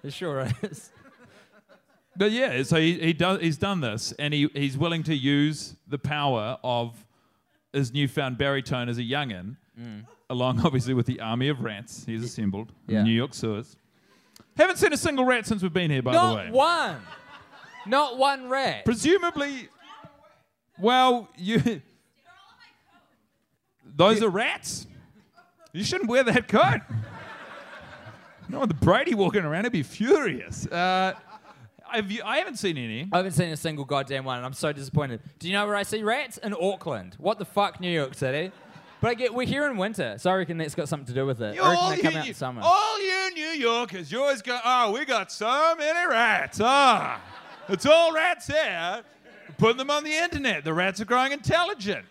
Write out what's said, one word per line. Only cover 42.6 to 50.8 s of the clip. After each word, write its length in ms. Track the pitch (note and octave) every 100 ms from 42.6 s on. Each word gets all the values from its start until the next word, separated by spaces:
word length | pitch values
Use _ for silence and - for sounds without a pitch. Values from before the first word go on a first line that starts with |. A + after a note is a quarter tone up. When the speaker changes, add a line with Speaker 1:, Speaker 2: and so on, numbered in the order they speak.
Speaker 2:
all 380 | D#4+ F#4+ G#4+ A4
you 320 | G4 F#4 F#4+
New 80 | E4+ D#4 D#4+
Yorkers, 540 | A#3 A#3 A#3+ F#3 D3+
you 80 | A3+
always 220 | C#4+ C4+
go, 160 | B3 B3
"Oh, 280 | A#3 B3+ A3+
we 120 | A3+ D4+
got 260 | A#3 F#3
so 420 | - G#3+ C4+ D#4+ E4
many 280 | D4 E4+ F4
rats. 520 | A3+ A#3 F#3+ C#3+ -
Ah, 580 | A3+ C#4 C4+ G#3 D3 A2 - - - - -
it's 160 | G3 C#4
all 260 | E4 E4
rats 320 | D#4+ E4+ E4+ -
here." 560 | D4 C#4 F3 E3+ A3 - _ - - - D3
Put 180 | A3 B3
them 140 | C#4
on 140 | D4
the 80 | D4+
internet. 500 | D#4 F4 D#4+ C4 E3
The 80 | D3+
rats 260 | D#3+